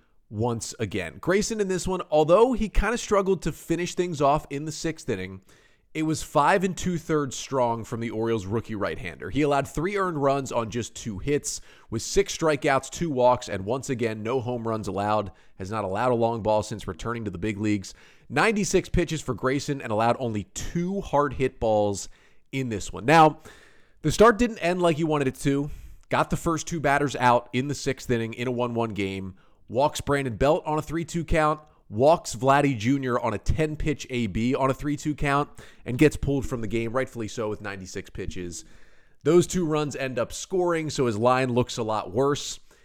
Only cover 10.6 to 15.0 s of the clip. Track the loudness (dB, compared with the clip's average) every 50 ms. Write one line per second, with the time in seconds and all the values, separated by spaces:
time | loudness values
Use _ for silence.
10.6 | -2 -2 -4 -6 -6 -6 -10 -12 -10 -8 -8 -6 -2 -2 -2 -2 -2 -6 -8 -10
11.6 | -12 -18 -20 -20 -12 -8 -8 -6 -6 -2 0 0 0 0 -2 -2 0 0 2 2
12.6 | 2 2 2 2 0 -4 -6 -6 -4 -2 2 4 4 4 4 4 0 -4 -6 -6
13.6 | -4 -4 -4 -4 -4 -4 -4 -2 -2 -2 -2 -4 -4 -2 -2 -2 -2 -2 -4 -4
14.6 | -4 -4 -4 -4 -4 -4 -4 -2